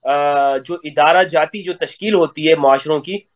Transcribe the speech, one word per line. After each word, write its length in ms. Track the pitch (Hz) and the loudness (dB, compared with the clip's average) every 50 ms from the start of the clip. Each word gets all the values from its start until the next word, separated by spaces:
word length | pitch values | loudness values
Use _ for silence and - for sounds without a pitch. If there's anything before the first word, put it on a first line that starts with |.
| _ | _
अ, 80 | 131 143 147 143 143 143 143 139 139 135 | 0 0 0 0 0 0 2 0 0 0
जो 240 | 135 131 143 175 170 - | -2 -4 -8 -12 -10 -10
इदारा 380 | 151 - 151 147 156 170 180 190 | -6 0 2 2 2 4 2 0
जाती 400 | 175 151 160 156 156 - 208 180 | 2 0 -2 -2 -2 -6 -10 -10
जो 100 | 180 175 | -10 -6
तश्कील 400 | - 160 - - _ 196 214 214 | -6 -8 -8 -8 _ -4 -2 2
होती 320 | 185 165 147 _ 156 156 | 2 0 0 _ -2 2
है 100 | 156 160 | 2 2
मुआशरों 440 | 151 143 135 135 135 - 151 156 147 | 4 4 4 2 2 0 -2 -4 -4
की 280 | 131 165 190 202 _ _ _ | -4 -8 -10 -10 _ _ _